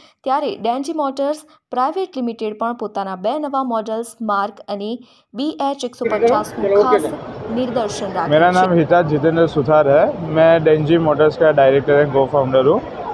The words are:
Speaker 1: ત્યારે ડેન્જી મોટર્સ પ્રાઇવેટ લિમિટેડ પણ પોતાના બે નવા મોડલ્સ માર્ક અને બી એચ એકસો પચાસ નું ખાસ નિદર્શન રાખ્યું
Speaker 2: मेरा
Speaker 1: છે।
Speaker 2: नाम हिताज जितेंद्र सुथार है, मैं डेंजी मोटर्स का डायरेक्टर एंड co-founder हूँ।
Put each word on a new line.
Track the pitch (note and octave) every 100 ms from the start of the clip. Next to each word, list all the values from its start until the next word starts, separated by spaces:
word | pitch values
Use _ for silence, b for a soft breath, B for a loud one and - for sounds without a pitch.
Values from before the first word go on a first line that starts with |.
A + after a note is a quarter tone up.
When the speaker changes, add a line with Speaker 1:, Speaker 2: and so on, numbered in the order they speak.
| b b
Speaker 1:
ત્યારે | C4 C#4 C#4 -
ડેન્જી | A3 B3+ C#4+
મોટર્સ | D#4 C#4 C4+ C#4 D4+ - b _
પ્રાઇવેટ | B3 C4+ F4+ F#4 C4
લિમિટેડ | A#3+ A3+ A3 G#3
પણ | A3+
પોતાના | A#3 G#3+ G#3 F#3+ F#3
બે | G3+ D4+
નવા | D4 C4+
મોડલ્સ | C4 A3+ G#3+ A3 A#3 -
માર્ક | A3 G3+ G#3 G#3 -
અને | G3+ G#3 B3 B3 b b
બી | A3 D4+ D4+ C#4
એચ | C#4 A#3+
એકસો | - A#3
પચાસ | G#3+ A#3 G#3+ G#3 -
નું | G3+ G3+
ખાસ | B3+ G#3 D3+ - - - - A#3
નિદર્શન | B3 A#3+ G#3+ - G3+
રાખ્યું | F#3 E3
Speaker 2:
मेरा | D3+ F3
Speaker 1:
છે। | F#3
Speaker 2:
नाम | F#3
हिताज | E3+ D3+ F3 D#3+
जितेंद्र | D3+ D#3+ E3 E3
सुथार | D#3 C3+ D3+ C#3+
है, | D3 A#3 A3 D#3+
मैं | D#3 E3 E3
डेंजी | D#3+ D#3 D3 E3
मोटर्स | D#3+ D3 D3+ -
का | D#3+
डायरेक्टर | C#3+ C3+ C#3 C3+
एंड | C#3+ D3
co-founder | C3+ C3 C#3+ C3 C3 C3
हूँ। | G#3 - - -